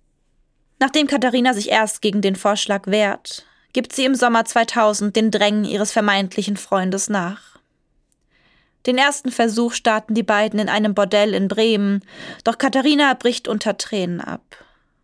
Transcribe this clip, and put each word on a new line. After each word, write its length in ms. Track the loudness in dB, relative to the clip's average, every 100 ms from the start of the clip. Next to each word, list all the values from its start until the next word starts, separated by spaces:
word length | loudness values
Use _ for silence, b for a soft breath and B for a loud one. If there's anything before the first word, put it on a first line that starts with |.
| _ _ _ _ _ _ _ -2
Nachdem 260 | 0 2 0
Katharina 480 | 0 0 2 2
sich 160 | 0 0
erst 320 | 0 0 -2
gegen 180 | -2 0
den 140 | 0
Vorschlag 520 | 0 0 0 -2 -4 0
wehrt, 600 | 0 0 -2 -10 -16 -18 b b
gibt 200 | -6 -4
sie 120 | -2
im 100 | 0
Sommer 300 | 2 2 2
zweitausend 720 | 2 0 0 2 2 2 -2 0
den 140 | 0
Drängen 340 | 2 2 0
ihres 280 | -2 -2 -2
vermeintlichen 640 | 0 2 0 -2 -4 -4 -6
Freundes 520 | -2 -2 0 -2 -2
nach. 500 | -2 -4 -8 -16 _ _ _ _ _ _ _ _ _ _ _ _ _ -2
Den 120 | 2
ersten 320 | 2 0 -6
Versuch 420 | 0 0 2 -2
starten 420 | 0 0 0 0
die 80 | -2
beiden 360 | 0 0 0 -2
in 100 | -2
einem 260 | 0 0
Bordell 380 | 0 2 2 2
in 160 | 2 0
Bremen, 540 | 0 2 2 0 -2 B B B B
doch 160 | -4 0
Katharina 560 | 0 2 2 4 2
bricht 340 | 2 0 -2 -4
unter 300 | -4 -4 -4
Tränen 420 | -6 -4 -4 -6
ab. 220 | -8 -12 _ -20 -20 _ _ _